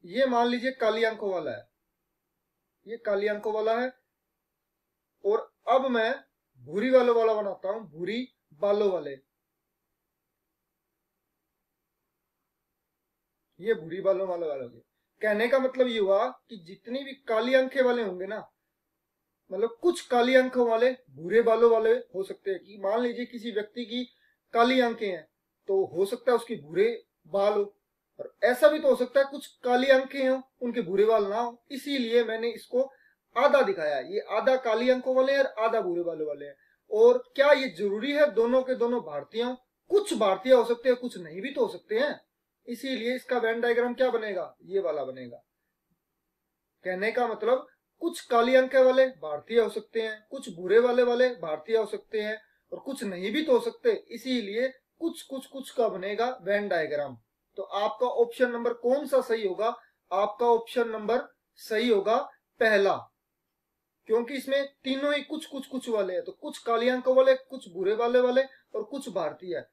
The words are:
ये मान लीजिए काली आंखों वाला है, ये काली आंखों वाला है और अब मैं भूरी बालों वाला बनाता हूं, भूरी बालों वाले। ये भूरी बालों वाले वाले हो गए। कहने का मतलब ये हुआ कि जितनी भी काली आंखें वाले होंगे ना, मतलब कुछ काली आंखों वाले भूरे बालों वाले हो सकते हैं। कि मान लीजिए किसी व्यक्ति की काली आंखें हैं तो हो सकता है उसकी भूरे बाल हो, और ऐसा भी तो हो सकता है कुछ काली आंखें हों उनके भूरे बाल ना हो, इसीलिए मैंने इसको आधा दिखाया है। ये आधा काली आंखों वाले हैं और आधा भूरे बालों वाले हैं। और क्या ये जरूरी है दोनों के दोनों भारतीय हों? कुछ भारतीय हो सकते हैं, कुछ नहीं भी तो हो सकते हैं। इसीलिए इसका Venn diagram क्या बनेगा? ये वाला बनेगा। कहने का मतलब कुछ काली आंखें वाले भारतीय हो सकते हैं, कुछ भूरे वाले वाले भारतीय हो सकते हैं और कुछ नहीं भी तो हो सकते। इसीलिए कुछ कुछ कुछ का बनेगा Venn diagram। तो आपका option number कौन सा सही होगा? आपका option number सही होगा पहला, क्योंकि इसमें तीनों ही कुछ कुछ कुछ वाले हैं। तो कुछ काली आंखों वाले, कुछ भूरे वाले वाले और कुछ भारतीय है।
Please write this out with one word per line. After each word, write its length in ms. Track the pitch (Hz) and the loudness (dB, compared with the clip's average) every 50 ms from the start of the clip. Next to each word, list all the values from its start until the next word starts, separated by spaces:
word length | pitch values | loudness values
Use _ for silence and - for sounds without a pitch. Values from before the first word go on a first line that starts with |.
| - | -16
ये 220 | 175 180 247 269 | -6 -2 0 0
मान 200 | 262 247 233 240 | 2 2 2 2
लीजिए 240 | 240 240 240 220 262 262 - | 0 0 -2 -4 -6 -4 0
काली 220 | 226 214 220 226 226 | 0 0 2 2 0
आंखों 260 | 220 220 214 220 196 185 | -2 -2 -4 -6 -4 -4
वाला 180 | 170 156 135 | -4 -6 -6
है, 120 | 113 101 - _ _ _ _ _ _ _ _ _ _ _ _ _ _ _ _ _ _ _ _ _ _ _ _ | -8 -10 -14 _ _ _ _ _ _ _ _ _ _ _ _ _ _ _ _ _ _ _ _ _ _ _ _
ये 120 | 190 233 226 | -14 -14 -6
काली 280 | _ 214 202 196 202 214 | _ -2 0 0 0 -2
आंखों 240 | 208 208 208 220 214 | -2 -2 -4 -4 -2
वाला 260 | 214 214 220 226 240 | 0 0 0 0 0
है 120 | 254 262 - _ _ _ _ _ _ _ _ _ _ _ _ _ _ _ _ _ _ _ _ _ _ _ _ _ - | -2 -4 -6 _ _ _ _ _ _ _ _ _ _ _ _ _ _ _ _ _ _ _ _ _ _ _ _ _ -2
और 280 | - 214 - - - _ _ _ - | 0 0 0 -2 -8 _ _ _ 0
अब 200 | 240 269 254 269 | 2 2 2 0
मैं 220 | 240 226 220 226 277 277 _ _ _ _ _ _ _ 127 120 | 0 0 0 -2 -2 -6 _ _ _ _ _ _ _ _ -18
भूरी 260 | 135 160 202 233 262 | -8 -6 -4 0 4
बालों 240 | 254 254 240 240 233 | 4 4 6 4 2
वाला 180 | 233 226 226 220 | 2 2 2 0
बनाता 360 | 214 208 196 180 - - 190 | 0 -2 -6 -8 -8 -8 -8
हूं, 120 | 208 226 214 | -8 -8 -12
भूरी 440 | 160 143 160 175 185 220 240 262 - _ _ _ _ 151 _ | -16 -14 -12 -8 -8 -6 -8 -8 -10 _ _ _ _ _ _
बालों 280 | 202 202 208 208 214 196 | 0 0 2 2 2 0
वाले। 200 | 185 165 147 143 139 - _ _ _ _ _ _ _ _ _ _ _ _ _ _ _ _ _ _ _ _ _ _ _ _ _ _ _ _ _ _ _ _ _ _ _ _ _ _ _ _ _ _ _ _ _ _ _ _ _ _ _ _ _ _ _ _ _ _ _ _ _ _ _ _ _ _ _ _ _ _ _ _ _ _ _ _ _ _ _ _ _ _ _ _ _ _ _ - | 0 -2 -6 -10 -14 -14 _ _ _ _ _ _ _ _ _ _ _ _ _ _ _ _ _ _ _ _ _ _ _ _ _ _ _ _ _ _ _ _ _ _ _ _ _ _ _ _ _ _ _ _ _ _ _ _ _ _ _ _ _ _ _ _ _ _ _ _ _ _ _ _ _ _ _ _ _ _ _ _ _ _ _ _ _ _ _ _ _ _ _ _ _ _ _ -8
ये 140 | 175 220 226 | -2 -2 -2
भूरी 280 | 175 160 160 165 190 | -2 -4 -10 -10 -2
बालों 260 | 175 190 190 180 196 | 0 0 0 0 -2
वाले 200 | 185 175 170 170 | -4 -4 -6 -6
वाले 160 | 156 143 135 123 | -6 -6 -8 -10
हो 60 | 120 | -12
गए। 120 | 120 120 _ _ _ _ _ _ _ _ | -16 -20 _ _ _ _ _ _ _ _
कहने 260 | - 214 208 208 226 | -2 0 2 2 2
का 120 | 240 269 269 | 2 2 2
मतलब 280 | 254 254 - 262 254 | 2 0 2 2 0
ये 120 | 247 226 220 | 2 2 0
हुआ 280 | 202 190 196 202 233 | 2 2 2 2 2
कि 300 | 254 247 _ _ _ 233 196 165 | -2 -4 _ _ _ -20 -20 -18
जितनी 360 | 165 190 _ _ 233 240 277 277 | -20 -20 _ _ -8 -8 -8 -8
भी 100 | 269 262 _ _ | -10 -16 _ _
काली 260 | - 226 220 233 254 262 | -2 -2 -2 0 4 4
आंखें 260 | 262 262 254 254 269 | 2 2 2 0 2
वाले 220 | 254 247 240 240 226 | 2 2 2 0 -2
होंगे 240 | 196 180 180 190 | -6 -6 -8 -8
ना, 100 | 196 214 208 - _ _ _ _ _ _ _ _ _ _ _ _ _ _ _ _ _ _ _ _ _ | -10 -10 -12 -12 _ _ _ _ _ _ _ _ _ _ _ _ _ _ _ _ _ _ _ _ _
मतलब 260 | 185 190 226 233 - _ | -4 -4 -4 -4 -4 _
कुछ 240 | - 349 - - - | 0 0 0 0 -6
काली 280 | - 254 240 240 247 262 | 0 2 2 4 6 6
आंखों 340 | 254 254 254 247 254 247 - | 4 4 4 0 0 2 2
वाले 220 | 226 226 240 262 | 2 2 2 2
भूरे 500 | 254 - _ _ - 139 160 180 208 233 | 0 -2 _ _ -20 -14 -6 2 2 4
बालों 300 | 233 226 220 226 233 233 | 4 4 4 6 6 6
वाले 200 | 226 220 220 220 | 6 4 4 2
हो 320 | 233 254 - _ - 185 190 | 2 2 0 _ -8 -8 -8
सकते 280 | 190 190 _ _ 196 | -8 -10 _ _ -6
हैं। 80 | 190 175 | -6 -6
कि 200 | 175 190 208 208 | -8 -18 -16 -6
मान 220 | 190 196 214 233 | -4 -2 -2 0
लीजिए 240 | 247 240 233 233 247 | -2 -2 -4 -6 -10
किसी 240 | - - 233 202 240 | -10 -10 -12 -10 -6
व्यक्ति 340 | 196 208 208 - _ 247 240 | -6 -6 -8 -6 _ -12 -10
की 180 | 202 233 247 247 _ _ _ _ _ _ _ _ _ - | -8 -8 -8 -8 _ _ _ _ _ _ _ _ _ 2
काली 260 | 226 240 247 262 254 | 2 4 4 4 4
आंखें 260 | 240 233 226 226 226 | 2 2 0 -4 -6
हैं 200 | 196 180 160 151 _ _ _ _ _ _ _ _ - | -6 -6 -8 -10 _ _ _ _ _ _ _ _ -2
तो 140 | 196 196 190 | 0 0 0
हो 180 | - - 170 196 | -2 0 -2 -2
सकता 260 | 196 247 233 - 262 | -2 -2 -4 0 0
है 60 | 240 | 0
उसकी 180 | 226 233 - 226 | 0 0 -4 -10
भूरे 320 | 165 139 147 165 180 208 233 233 - _ _ _ _ _ | -10 -10 -6 0 0 0 0 0 -6 _ _ _ _ _
बाल 260 | 160 160 196 196 208 208 | -4 -2 0 2 2 2
हो, 200 | 208 202 202 _ _ _ _ _ _ _ _ _ - | 0 -2 -4 _ _ _ _ _ _ _ _ _ -16
और 160 | - - _ _ - | -16 -16 _ _ 0
ऐसा 240 | 226 247 - 311 294 | 0 2 6 6 6
भी 100 | 302 311 | 6 6
तो 100 | 311 269 | 2 2
हो 60 | 240 | 2
सकता 220 | - 247 247 - 277 | 2 0 0 2 0
है 60 | 277 | 0
कुछ 200 | 277 285 285 - - _ _ - | 0 -4 -14 -14 -16 _ _ 0
काली 260 | 247 247 247 262 269 | 2 2 2 4 4
आंखें 360 | 269 262 269 262 269 277 262 | 4 4 4 -2 -4 -2 0
हों 140 | 262 262 262 254 _ _ _ | 0 0 -2 -4 _ _ _
उनके 200 | 254 240 226 247 196 | -8 -4 -4 -4 -4
भूरे 220 | 170 190 196 214 | -2 2 2 4
बाल 220 | 220 226 214 202 | 4 4 2 2
ना 120 | 196 202 226 | 0 -2 -4
हो, 240 | 240 240 240 _ _ _ | -4 -6 -8 _ _ _
इसीलिए 520 | 285 262 - 285 285 269 240 226 233 240 233 | -16 -12 -8 -4 -4 -2 -2 2 2 2 2
मैंने 240 | 220 220 226 226 240 | 0 -4 -4 -4 -6
इसको 400 | 220 - - _ - 247 269 262 - _ _ _ _ _ _ _ _ | -6 -8 -14 _ -2 -2 -2 -2 -8 _ _ _ _ _ _ _ _
आधा 260 | 233 269 285 269 269 | 2 4 4 4 4
दिखाया 340 | 247 196 190 180 156 151 147 | 4 2 -2 -2 -2 -2 -2
है। 180 | 135 127 151 196 | -4 -6 -6 -8
ये 60 | 208 - - | -8 -6 -4
आधा 240 | 190 220 220 262 262 | -4 0 2 2 2
काली 320 | 254 - 233 214 226 247 254 | 2 2 0 0 2 2 2
आंखों 240 | 254 254 254 262 262 | 2 2 0 0 0
वाले 180 | 254 262 269 277 | 2 2 2 2
हैं 60 | 277 | 2
और 260 | 269 - - 214 220 | 0 0 0 -2 -2
आधा 140 | 226 226 226 | 0 0 0
भूरे 200 | 196 180 170 175 170 | -2 -2 -4 -4 -4
बालों 240 | 170 165 156 156 | -6 -6 -6 -6
वाले 180 | 151 147 143 143 | -6 -6 -10 -12
हैं। 100 | 143 - _ _ _ _ _ _ _ | -16 -18 _ _ _ _ _ _ _
और 260 | - 214 226 240 247 247 - _ _ | 2 6 6 6 6 4 -2 _ _
क्या 160 | 269 277 294 | 4 6 6
ये 160 | 285 269 269 247 | 6 6 4 -4
जरूरी 420 | - - 208 202 196 214 226 285 | -4 -4 -4 -2 -2 -2 -2 -2
है 140 | 285 294 294 294 | 2 2 2 2
दोनों 300 | 196 226 226 233 254 262 254 | 4 0 2 2 2 2 2
के 100 | 262 254 | 0 -2
दोनों 240 | 202 233 233 247 233 | 0 0 -2 -2 -4
भारतीय 400 | 170 156 147 143 139 _ - 226 | -6 -6 -10 -10 -10 _ -6 -4
हों? 120 | 240 247 254 - _ _ _ _ _ _ | -4 -4 -6 -8 _ _ _ _ _ _
कुछ 220 | 339 415 403 - - | 0 0 0 0 -2
भारतीय 380 | 214 226 196 190 190 - 254 262 | 2 2 2 2 2 6 6 6
हो 100 | 247 226 | 6 6
सकते 240 | 233 240 233 - 262 | 2 -2 0 2 2
हैं, 80 | 247 | 2
कुछ 200 | 247 254 240 - | 2 -2 -10 -10
नहीं 240 | 185 170 156 156 190 | -10 -14 -12 -12 -10
भी 100 | 202 285 | -10 -8
तो 140 | - 302 233 | -2 -2 -2
हो 60 | 185 - | -2 -2
सकते 260 | 175 _ _ 214 226 | -12 _ _ -2 0
हैं। 200 | 277 294 - - _ _ _ _ _ _ _ _ _ | 0 0 -2 -8 _ _ _ _ _ _ _ _ _
इसीलिए 460 | - 240 - - 269 262 214 226 240 254 | -14 -12 -10 -6 -6 -6 -4 -4 -4 -4
इसका 220 | 254 - - 247 | -4 -4 -4 -2
Venn 240 | 240 220 226 233 233 | 0 0 0 -2 0
diagram 320 | 240 240 233 240 240 240 240 | 0 0 2 0 0 -2 0
क्या 160 | - 254 254 | 0 0 0
बनेगा? 460 | 233 226 220 214 196 185 156 135 - _ - | 0 -2 -4 -4 -6 -6 -8 -8 -14 _ -16
ये 160 | 165 190 196 | -4 -4 -2
वाला 240 | 175 165 151 147 135 | -2 -2 -4 -4 -6
बनेगा। 340 | 127 131 131 127 120 120 - _ _ _ _ _ _ _ _ _ _ _ _ _ _ _ _ _ _ _ _ _ _ _ _ _ _ _ _ _ | -8 -10 -12 -14 -16 -16 -20 _ _ _ _ _ _ _ _ _ _ _ _ _ _ _ _ _ _ _ _ _ _ _ _ _ _ _ _ _
कहने 260 | 180 185 185 196 226 | -8 -6 -2 -4 -2
का 160 | 226 247 247 | 0 0 -2
मतलब 380 | 226 214 - 214 226 254 262 - _ _ _ _ _ _ _ | -2 -4 -4 0 0 0 0 0 _ _ _ _ _ _ _
कुछ 180 | 320 339 339 - - | -6 -6 -6 -8 -6
काली 320 | _ 262 233 233 247 262 | _ 2 2 4 6 4
आंखें 240 | 262 262 262 269 262 | 4 4 4 4 6
वाले 260 | 254 262 262 262 262 | 6 6 6 6 4
भारतीय 520 | 262 254 _ 156 156 151 147 - - 226 233 | 2 0 _ -10 -8 -8 -8 -8 0 2 2
हो 100 | 220 202 | 2 2
सकते 320 | - 220 - _ - 226 | -2 -8 -12 _ -6 -6
हैं, 240 | 220 220 214 214 _ _ | -4 -4 -8 -12 _ _
कुछ 180 | - 269 - 254 | -16 -14 -14 -14
भूरे 280 | 170 165 185 175 202 233 | -14 -12 -2 4 4 4
वाले 240 | 240 247 240 247 247 | 6 4 2 2 2
वाले 260 | 240 240 240 254 254 240 | 2 4 2 2 2 0
भारतीय 400 | - - 160 151 151 - - 226 | -4 -6 -6 -6 -8 -4 -2 0
हो 80 | 220 214 | 0 0
सकते 340 | 202 214 202 - _ - 214 | -2 -6 -12 -12 _ -6 -6
हैं 140 | 208 214 220 214 _ _ _ _ _ _ | -4 -4 -8 -8 _ _ _ _ _ _
और 80 | - 180 | -16 -14
कुछ 240 | - 269 262 - 240 | -12 -12 -10 -8 -8
नहीं 260 | 202 180 175 185 220 | -8 -8 -6 -6 -4
भी 120 | - 311 311 | -4 -2 2
तो 100 | 311 254 | 2 2
हो 60 | 226 | 2
सकते। 300 | 233 226 - - - 240 208 - - _ | 2 -2 -8 -2 0 0 0 0 -6 _
इसीलिए 580 | - 233 - 254 254 240 208 196 202 226 254 262 - _ _ _ _ _ | -18 -12 -6 -4 -4 -4 -4 -4 -4 -4 -4 -4 -6 _ _ _ _ _
कुछ 220 | 320 330 - - - | -8 -8 -8 -10 -14
कुछ 220 | _ 269 262 - | _ -14 -14 -14
कुछ 260 | - - 269 269 - | -14 -16 -16 -16 -8
का 160 | - - 233 214 | -2 0 0 0
बनेगा 380 | 185 185 185 202 208 202 233 254 254 254 | -2 -6 -8 -6 -4 -2 -4 -4 -4 -8
Venn 260 | 170 190 202 202 208 | -4 -2 -2 -2 -2
diagram। 480 | 202 185 165 156 147 147 147 143 135 123 117 _ _ _ _ _ _ _ | -2 -2 -2 -2 -2 -4 -6 -6 -6 -10 -16 _ _ _ _ _ _ _
तो 60 | - 185 | -12 -12
आपका 440 | - - 202 208 214 - - 254 | -6 -4 -2 -2 -2 -2 -2 -4
option 440 | 240 240 233 233 233 - - 254 240 | -2 2 0 0 0 2 -2 0 0
number 220 | 233 233 233 233 233 | 0 -4 -4 -4 -4
कौन 320 | - - 240 262 294 294 | -2 0 0 0 0 0
सा 140 | - 277 254 | 0 0 0
सही 260 | 240 - 226 226 214 | 2 2 -2 -2 0
होगा? 260 | 190 180 175 214 233 240 - _ _ _ _ _ _ | -4 -2 -2 -2 -4 -4 -6 _ _ _ _ _ _
आपका 360 | 175 190 156 - - - 240 | 0 0 0 -2 -2 0 4
option 420 | 233 233 226 226 - - 254 233 226 | 4 4 2 2 -2 -2 -2 -2 -2
number 360 | 220 220 208 208 233 262 - - _ _ _ _ _ - | -4 -6 -2 0 0 0 -2 -6 _ _ _ _ _ -20
सही 300 | - - 220 214 233 247 | -10 -4 -2 0 2 2
होगा 280 | 220 196 190 208 226 262 285 - - _ _ _ _ _ | 2 2 4 2 0 0 0 -4 -14 _ _ _ _ _
पहला, 360 | 233 220 214 196 196 190 160 120 - _ _ _ _ _ _ _ _ _ _ _ _ _ _ _ _ _ _ _ _ | 2 4 4 4 4 2 0 -2 -6 _ _ _ _ _ _ _ _ _ _ _ _ _ _ _ _ _ _ _ _
क्योंकि 260 | - 220 233 240 - 285 | 0 0 0 0 -2 -8
इसमें 320 | 262 269 269 269 277 277 277 _ _ _ | -8 -6 -2 -2 -2 -2 -4 _ _ _
तीनों 300 | 262 269 269 285 294 294 | -4 -4 -2 0 -2 -2
ही 80 | 285 285 | -2 -4
कुछ 220 | - 302 311 - | -6 -10 -12 -10
कुछ 200 | - - 269 269 | -12 -12 -12 -12
कुछ 200 | - 269 254 - 254 | -8 -10 -8 -6 -4
वाले 240 | 220 214 196 180 180 | -2 -2 -2 -2 -4
हैं। 100 | 175 170 | -6 -6
तो 80 | 185 - | -8 -14
कुछ 240 | _ - 302 294 - | _ -14 -12 -12 -8
काली 280 | - 233 233 226 233 247 | -4 -2 -2 0 2 0
आंखों 260 | 254 254 254 262 254 | 0 0 0 2 4
वाले, 180 | 262 262 262 262 | 6 6 6 4
कुछ 320 | 262 - _ 269 262 - 190 | 2 -2 _ -18 -16 -16 -14
भूरे 240 | 165 185 185 196 220 | -10 -4 -2 -2 0
वाले 240 | 220 240 240 247 247 | 0 0 2 4 4
वाले 220 | 247 247 247 262 269 269 - _ _ _ - | 2 4 2 2 0 0 -8 _ _ _ -10
और 80 | 220 208 | -10 -10
कुछ 240 | - 277 269 - 254 | -8 -10 -12 -12 -8
भारतीय 460 | 175 185 165 151 147 - 185 180 165 | -6 -4 -6 -6 -8 -10 -10 -8 -8
है। 60 | 139 120 _ | -8 -8 _